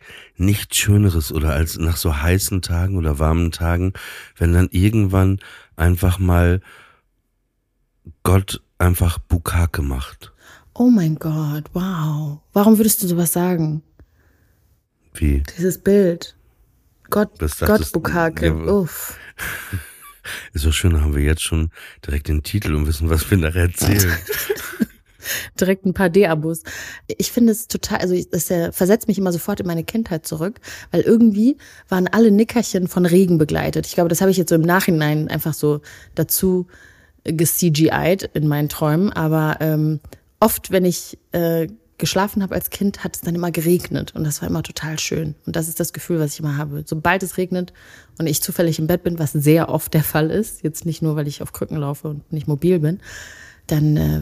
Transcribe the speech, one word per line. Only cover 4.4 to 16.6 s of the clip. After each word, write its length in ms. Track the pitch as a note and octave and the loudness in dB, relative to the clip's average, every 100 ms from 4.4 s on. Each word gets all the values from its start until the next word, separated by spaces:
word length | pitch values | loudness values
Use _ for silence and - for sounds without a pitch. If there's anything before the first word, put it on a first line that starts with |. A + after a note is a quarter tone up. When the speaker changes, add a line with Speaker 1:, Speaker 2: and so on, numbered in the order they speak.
| E2+ | 2
Speaker 1:
dann 160 | F2 F2 | 4 4
irgendwann 720 | F2+ G#2 A2 G2 F#2+ F#2+ G2 - - - | 4 2 4 2 4 2 0 -6 -20 -14
einfach 460 | - F2 F2 F#2 F2+ | 0 2 2 2 2
mal 400 | F2+ F2 F2 F#2 - - - _ _ _ _ _ _ _ _ _ _ _ - - | 2 4 4 2 -4 -20 -20 _ _ _ _ _ _ _ _ _ _ _ -20 -4
Gott 380 | - F#2+ F#2+ - _ - | 2 2 2 -6 _ 0
einfach 420 | F2+ F2+ F2+ - | 2 2 0 -2
Bukake 600 | - E2+ - F2 E2 - | -2 -2 0 0 0 -2
macht. 540 | C#2 B1+ - - - _ - - _ | -4 -4 -8 -14 -20 _ -20 -20 _
Speaker 2:
Oh 160 | - B3 | 0 4
mein 240 | A3+ D#3+ | 4 2
Gott, 500 | D3+ E3 D#3 D3+ D3+ D3 | -2 -4 -2 -4 -6 -6
wow. 680 | F3 F#3+ F3 D#3 D3+ D3+ D3 _ | -4 -4 -2 -2 -2 -6 -10 _
Warum 260 | G3+ G#3 G#3+ | 2 6 6
würdest 240 | A3 - | 4 0
du 40 | F#3 | 0
sowas 260 | F3 E3+ | 0 0
sagen? 500 | F3+ F3+ F3 D#3 D#3 - _ - _ _ _ _ _ _ _ _ _ _ | 0 0 0 -2 -4 -8 _ -20 _ _ _ _ _ _ _ _ _ _
Speaker 1:
Wie? 280 | - D2+ C#2 C#2 - | -2 0 0 -2 -4
Speaker 2:
Dieses 220 | F#3 - | -4 -2
Bild. 580 | - G3+ F#3 E3+ - - _ _ | 2 4 4 0 -8 -20 _ _